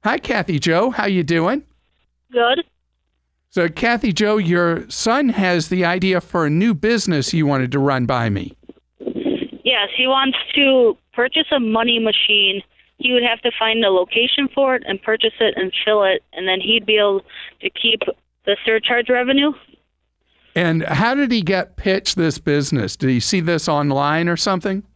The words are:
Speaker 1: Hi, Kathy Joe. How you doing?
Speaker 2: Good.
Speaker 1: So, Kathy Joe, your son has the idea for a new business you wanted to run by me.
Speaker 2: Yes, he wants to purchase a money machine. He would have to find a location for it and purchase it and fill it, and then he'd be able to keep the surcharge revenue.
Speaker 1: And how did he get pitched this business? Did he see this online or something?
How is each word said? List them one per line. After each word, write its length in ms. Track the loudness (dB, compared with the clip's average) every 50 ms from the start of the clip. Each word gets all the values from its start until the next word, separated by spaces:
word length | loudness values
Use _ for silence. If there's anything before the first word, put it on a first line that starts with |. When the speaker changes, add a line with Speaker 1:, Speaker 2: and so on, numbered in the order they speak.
| _
Speaker 1:
Hi, 140 | -2 -2 -2
Kathy 420 | -4 -4 -4 -4 -2 -2 -4 -2
Joe. 300 | 0 0 2 2 2 0
How 140 | 0 -2 -2
you 180 | 0 0 0 0
doing? 400 | 0 0 0 2 0 -2 -2 -6 _ _ _ _ _ _ _ _ _ _ _ _ _ 0
Speaker 2:
Good. 320 | 0 2 2 2 0 -2 _ _ _ _ _ _ _ _ _ _ _ _ _ _ _ _ _
Speaker 1:
So, 200 | _ 0 0 0
Kathy 420 | -2 -2 0 0 0 0 0 -2
Joe, 260 | 0 2 2 2 2 2
your 520 | 2 2 2 2 2 2 0 -2 -4 -10
son 400 | -10 -4 -2 0 2 2 2 0
has 400 | 2 2 0 2 2 0 0 0
the 160 | 0 0 0
idea 340 | 0 0 0 0 2 0 0
for 260 | -2 -2 -2 0 0
a 40 | 2
new 240 | 2 2 2 2 0
business 600 | 0 0 0 0 0 0 0 0 0 -2 0 0
you 120 | 0 2
wanted 260 | 2 2 0 0 0
to 80 | 0 0
run 260 | 2 2 2 0 0
by 240 | 0 0 0 0 0
me. 280 | -2 -2 -4 -8 -14 _ _ _ -20 _ _ _ _ _
Speaker 2:
Yes, 880 | -10 -8 -8 -4 -4 -2 -2 -4 -6 -8 -12 -6 _ 0 0 0 -2 -4 -2
he 120 | -2 0 2
wants 300 | 2 2 2 0 -2 -4 -6 -4 0
to 420 | 2 4 4 6 6 4 4 2 _ _ _ _
purchase 340 | -2 -2 0 0 -2 0 0
a 80 | 0 0
money 380 | 0 0 0 0 2 0 0 0
machine. 600 | 0 0 0 0 0 2 2 2 2 2 0 -4 -8 _ _ _ -20 _ _ _
He 160 | -2 0 2
would 100 | 2 2
have 160 | 0 -2 -2
to 100 | -2 -4 -2 0
find 280 | -2 0 0 2 2
a 40 | 2
location 600 | 2 2 0 0 0 0 0 0 0 -2 -2 -2 0
for 220 | 0 2 2 0
it 80 | -2 -2
and 160 | -6 -8 -6
purchase 320 | -2 -4 -2 0 0 -2 0 0
it 140 | -2 0 0
and 160 | -2 -4 -4 -4 -4 0
fill 180 | 0 2 2 2
it, 200 | 2 0 -2 _ _ -12
and 120 | -8 -4
then 140 | -2 -2 -2
he'd 260 | 0 0 0 0 0
be 120 | 0 2 2
able 240 | 2 2 0 -2 -4 _ -20 -20 -20 -20 -20 _
to 80 | -10 -10
keep 320 | _ -4 -2 -2 -2 -2 -2 -6 -6 _ _ _ _ _ _
the 120 | -4 -4 -2 0
surcharge 440 | -2 -2 0 0 0 -2 -2 0 0
revenue. 440 | 0 0 2 0 0 2 2 0 -2 -4 -14 _ -20 _ _ _ _ _ _ _ _ _ _ _ _ _ _ _ _
Speaker 1:
And 300 | -2 0 0 0 0 -2
how 320 | -2 -2 0 0 0 2
did 160 | 0 0 0
he 100 | 0 0
get 360 | 0 0 -2 -2 -2 -6 -10 -6
pitched 400 | -2 0 0 0 -2 -4 -2 0
this 200 | 0 -2 -2 -2
business? 600 | -2 -2 0 0 0 0 -2 -2 -2 -4 -6 -4
Did 120 | -2 0
he 120 | 0 0
see 180 | 0 0 0 0
this 300 | 0 0 -2 0 0 0
online 580 | 0 0 0 0 0 0 0 0 0 0 0 0
or 80 | -2
something? 480 | -2 0 -2 -2 -2 -2 -4 -4 -4 -8 _ _